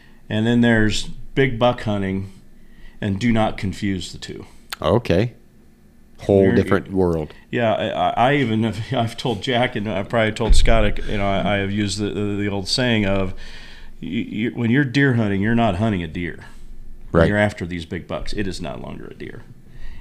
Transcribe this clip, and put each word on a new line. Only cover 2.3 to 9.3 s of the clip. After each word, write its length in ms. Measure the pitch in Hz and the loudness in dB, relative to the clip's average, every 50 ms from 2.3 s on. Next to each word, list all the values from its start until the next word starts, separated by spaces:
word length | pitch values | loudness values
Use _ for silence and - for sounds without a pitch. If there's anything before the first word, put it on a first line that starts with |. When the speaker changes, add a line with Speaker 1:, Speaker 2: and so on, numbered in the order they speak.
| - - - - - - - - - - - - - - | -14 -20 -20 -20 -20 -20 -20 -20 -20 -20 -18 -18 -10 -6
Speaker 1:
and 180 | 107 104 98 95 | -4 -2 -2 0
do 120 | 123 120 | 2 2
not 260 | 110 110 110 98 - - | 4 4 2 0 -2 -4
confuse 540 | - 95 87 - - 98 98 90 - - | -6 -6 -4 -4 -2 -2 -2 -4 -6 -8
the 60 | - - | -12 -14
two. 280 | - - - - - - - - - - - - | -14 -14 -14 -14 -16 -18 -20 -20 -18 -14 -10 -2
Speaker 2:
Okay. 540 | - 76 98 117 - - 85 90 117 123 - - - - _ - - - - _ - - - - - - - - | 0 2 2 2 2 2 2 2 2 0 -4 -10 -20 -20 _ -20 -20 -20 -20 _ -20 -20 -20 -20 -20 -20 -20 -4
Whole 240 | - - 101 98 95 | 2 4 6 6 6
Speaker 1:
You're 100 | 95 95 | 6 4
Speaker 2:
different 360 | 117 98 95 101 90 76 78 | 2 2 2 0 0 0 -2
world. 420 | 98 95 92 87 82 80 76 78 - - - - | 0 0 2 2 0 -2 -4 -6 -12 -18 -12 -6
Speaker 1:
Yeah, 240 | 110 120 117 110 - | -4 -2 0 0 0
I, 120 | - 98 98 | 0 -2 -2
I, 220 | - 76 90 87 - - 117 135 | -2 -2 0 0 2 2 2 2
I 40 | 143 | 2
even 260 | 147 131 110 110 110 | 2 0 0 0 0
have, 180 | 117 113 92 104 110 | 0 -2 -2 -4 -6
<laughs> 60 | - | -4
I've 240 | 135 127 117 113 - | -2 -2 -2 -4 -4
told 260 | - - 135 | -6 -4 -4